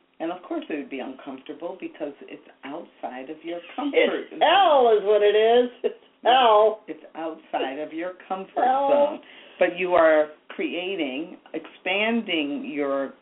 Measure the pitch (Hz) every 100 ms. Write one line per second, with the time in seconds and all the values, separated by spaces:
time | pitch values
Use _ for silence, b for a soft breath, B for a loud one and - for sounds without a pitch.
0 | _ - 165 180 - 330 - 151 135 135
1 | 131 131 - 131 - 143 175 190 165 -
2 | 147 - - 147 _ _ 135 160 - _
3 | - 127 135 156 165 170 - - 147 -
4 | - - - - 285 381 359 285 240 214
5 | 196 208 208 214 220 240 247 - 220 -
6 | _ _ 214 262 240 214 214 214 - 151
7 | - 151 160 160 - 151 139 139 151 160
8 | 180 180 - 190 190 - 247 262 277 285
9 | 294 302 - B B B 180 170 180 175
10 | 160 156 151 - - - 175 165 180 190
11 | 139 131 175 - _ 160 - - 185 196
12 | 220 233 196 170 143 143 131 147 143 139
13 | 135 -